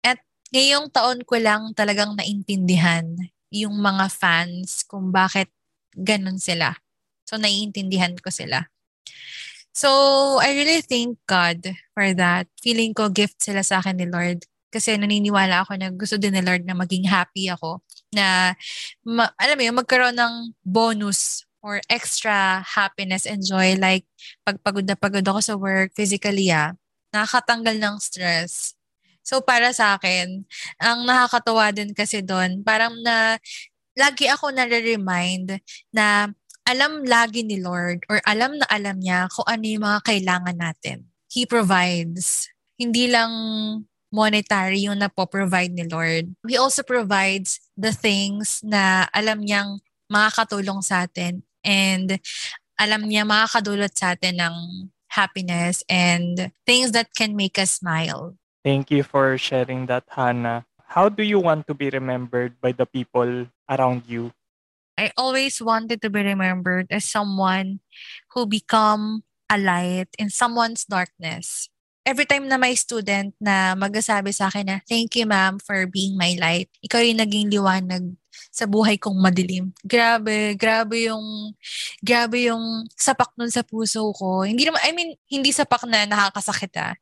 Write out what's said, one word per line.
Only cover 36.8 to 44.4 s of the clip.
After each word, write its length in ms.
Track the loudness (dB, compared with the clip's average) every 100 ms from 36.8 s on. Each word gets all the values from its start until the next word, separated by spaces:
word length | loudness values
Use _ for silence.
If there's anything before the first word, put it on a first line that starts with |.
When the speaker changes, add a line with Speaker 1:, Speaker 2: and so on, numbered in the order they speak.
| 2 0
Speaker 1:
lagi 400 | 2 4 4 -2
ni 160 | -4 -4
Lord 480 | -4 -2 -2 -4 -2
or 160 | 0
alam 320 | 2 0 0 0
na 100 | 0
alam 240 | 0 -2 -4
niya 320 | 0 0 0
kung 160 | -2 -2
ano 180 | -2 -4
yung 160 | -2
mga 160 | 0 0 0
kailangan 480 | 0 2 0 -2 -4
natin. 500 | -6 -6 -10 -12 -16 _ _
He 160 | -4
provides. 1040 | 0 2 4 4 2 0 -4 -4 -4 -4 -6 _ _ -6
Hindi 320 | -2 0 2
lang 180 | 2 2 -4 -6 -4 -4 -6 -12 _ _ 0
monetary 720 | 2 2